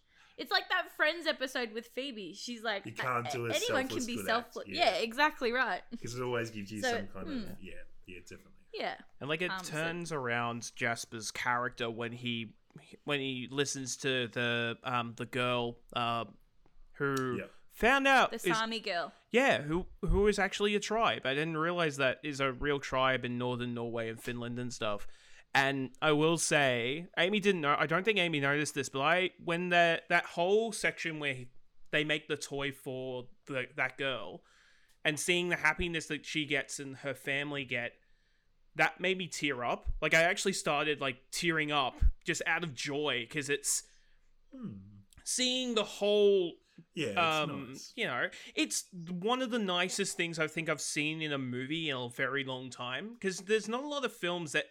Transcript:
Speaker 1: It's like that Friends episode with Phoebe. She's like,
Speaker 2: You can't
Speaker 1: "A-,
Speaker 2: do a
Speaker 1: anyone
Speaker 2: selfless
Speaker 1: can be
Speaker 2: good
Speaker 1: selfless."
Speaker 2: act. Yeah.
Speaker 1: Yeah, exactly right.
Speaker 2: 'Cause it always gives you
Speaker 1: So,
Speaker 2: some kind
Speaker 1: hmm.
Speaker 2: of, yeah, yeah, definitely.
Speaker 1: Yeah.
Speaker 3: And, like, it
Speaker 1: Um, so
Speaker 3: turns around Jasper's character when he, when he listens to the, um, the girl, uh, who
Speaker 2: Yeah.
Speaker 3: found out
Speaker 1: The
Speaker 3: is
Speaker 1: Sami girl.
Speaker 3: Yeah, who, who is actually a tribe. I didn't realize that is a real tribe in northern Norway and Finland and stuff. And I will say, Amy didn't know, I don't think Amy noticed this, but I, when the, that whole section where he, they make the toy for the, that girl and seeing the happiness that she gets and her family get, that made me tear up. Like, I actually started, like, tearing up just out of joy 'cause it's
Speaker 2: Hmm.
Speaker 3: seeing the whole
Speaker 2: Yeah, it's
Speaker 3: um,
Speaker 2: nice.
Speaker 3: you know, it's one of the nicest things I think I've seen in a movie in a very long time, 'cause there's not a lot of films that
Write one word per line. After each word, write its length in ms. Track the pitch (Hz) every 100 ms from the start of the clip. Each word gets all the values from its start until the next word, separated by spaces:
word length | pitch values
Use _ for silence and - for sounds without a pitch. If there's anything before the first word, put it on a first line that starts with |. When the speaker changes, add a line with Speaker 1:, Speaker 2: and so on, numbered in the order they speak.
| _ _ _ -
Speaker 1:
It's 140 | 240
like 160 | 381 -
that 220 | 370 330 -
Friends 300 | 302 339 311
episode 460 | 247 269 262 233
with 140 | 220 226
Phoebe. 460 | 240 277 214 175
She's 280 | 196 240 233
like, 240 | 226 196 123
Speaker 2:
You 60 |
can't 340 | - 127 120 117
Speaker 1:
"A-, 40 |
Speaker 2:
do 140 | 127 117
a 40 |
Speaker 1:
anyone 340 | - 480 269 262
Speaker 2:
selfless 160 | - 240
Speaker 1:
can 0 |
be 100 | 233
Speaker 2:
good 80 | 190
Speaker 1:
selfless." 400 | 226 233 214 202
Speaker 2:
act. 80 | 311
Yeah. 100 | 285
Speaker 1:
Yeah, 60 | 175
exactly 540 | 226 247 302 - 240
right. 300 | 247 233 180 - 233
Speaker 2:
'Cause 140 | 117 123
it 60 |
always 300 | 123 120 113
gives 200 | 107 98
you 100 | 107
Speaker 1:
So, 100 | 240
Speaker 2:
some 160 | 233 95
kind 200 | 95 -
Speaker 1:
hmm. 60 | 262 190
Speaker 2:
of, 100 | -
yeah, 120 | 90 85 87 - -
yeah, 140 | 90
definitely. 320 | - 92 - - -
Speaker 1:
Yeah. 220 | 427 196 - - -
Speaker 3:
And, 80 | 135
like, 120 | 160
it 80 | 180
Speaker 1:
Um, 140 | 190
so 80 | 175
Speaker 3:
turns 400 | 156 165 175 165
around 600 | 151 123 120 120 117 - -
Jasper's 560 | 123 117 - 117 101
character 580 | - 123 123 123 120 117
when 220 | 113 117
he, 420 | 120 120 117 110 - _ - - - 151
when 160 | 143
he 260 | 135 127 123
listens 460 | 135 139 139 127 -
to 300 | 139 131 117
the, 500 | 127 120 117 117 113
um, 300 | 131 123 120 110
the 100 | 123
girl, 540 | 127 123 123 120 - - 123
uh, 300 | 117 117 110 - _ _ - - - -
who 400 | 139 135 127 120
Speaker 2:
Yeah. 60 | - - -
Speaker 3:
found 340 | - 220 277 269
out 260 | 262 196
Speaker 1:
The 40 | 226
Speaker 3:
is 80 | 190 220
Speaker 1:
Sami 240 | 226 226
girl. 320 | 202 175 151 - _
Speaker 3:
Yeah, 300 | - 269 135
who, 240 | 147 170 - -
who 260 | 165 185 208
is 100 | 202
actually 360 | 190 - 208 208
a 40 |
tribe. 440 | 202 220 202 117 127
I 80 |
didn't 220 | 139 160 156
realize 380 | 165 175 160 135
that 220 | 131 -
is 180 | 151 135
a 100 | 135
real 280 | 123 143 143
tribe 420 | - 131 131 127
in 140 | 123 120
northern 360 | 123 123 123
Norway 360 | 117 117 117 113
and 120 | 113
Finland 380 | - 120 120 120
and 140 | 123
stuff. 340 | - 107 104 - - - - -
And 380 | 135 135 139 131 -
I 100 | 156
will 260 | 147 160 165
say, 720 | - 151 139 123 120 151 175 -
Amy 220 | 180 208
didn't 220 | 196 185
know, 140 | 143 147
I 60 | 151
don't 180 | 170
think 160 | 208 202
Amy 220 | 170 151
noticed 340 | 139 147 147 147
this, 140 | 135
but 100 | 135
I, 280 | 147 180 185 -
when 280 | 170 170 180
the, 320 | 175 170 165 -
that 160 | 175 -
whole 480 | 175 175 214 226
section 460 | 202 165 - 165 156
where 140 | 143
he, 140 | 127 123 - - - -
they 120 | 151
make 240 | 151 156 -
the 80 | 147
toy 380 | - 139 139
for 540 | 135 139 131 131 127 127 - -
the, 220 | 135 127 151
that 200 | 131 -
girl 460 | 135 120 90 - _ _ _ _ _ _ 156
and 120 | 151
seeing 300 | - 175 175
the 80 | 165
happiness 520 | 247 208 175 165 -
that 180 | 147 -
she 200 | 160 139
gets 320 | 139 - -
and 180 | 135 131
her 160 | 143
family 500 | 123 143 139 147 143
get, 300 | 127 123 120 - _ _ _ _ _ _ _ -
that 240 | 156 -
made 180 | 180 190
me 100 | 175
tear 360 | - 147 123
up. 220 | 120 202 - -
Like, 120 | 156
I 100 | 160
actually 280 | 170 196 196
started, 460 | 185 165 147 151 147
like, 180 | 135 123 _
tearing 400 | - 170 160 147
up 300 | 147 131 - - - -
just 160 | 160 175
out 180 | 165 170
of 80 |
joy 520 | 120 147 143 151 123 117
'cause 180 | 156 131
it's 340 | 143 - - - _ _ _ _ _ _
Speaker 2:
Hmm. 200 | 262 196 98 98 104 - -
Speaker 3:
seeing 520 | - - 254 254 247 220
the 80 | 202
whole 680 | - 202 208 202 196 170 - _ - -
Speaker 2:
Yeah, 140 | 175 131
it's 60 | 190
Speaker 3:
um, 520 | 165 156 151 139 123
Speaker 2:
nice. 240 | 135 - -
Speaker 3:
you 100 | 185
know, 240 | 123 175 - -
it's 360 | 302 311 - -
one 500 | 180 165 175 208 247
of 80 | 254
the 100 | 240
nicest 580 | 196 175 185 - 185 -
things 220 | 170 165
I 80 | 156
think 200 | 175 160
I've 140 | 151
seen 400 | - 151 151 160
in 100 | 156
a 60 | 139
movie 520 | 127 123 131 165 156
in 60 | 131
a 140 | 120
very 340 | 131 127 139
long 260 | 131 131 127
time, 460 | - 123 131 208 233
'cause 200 | 190 180 185
there's 240 | 220 208
not 120 | 240
a 40 | 294
lot 160 | 285
of 80 | 254
films 380 | - 175 180 151
that 160 | 151 -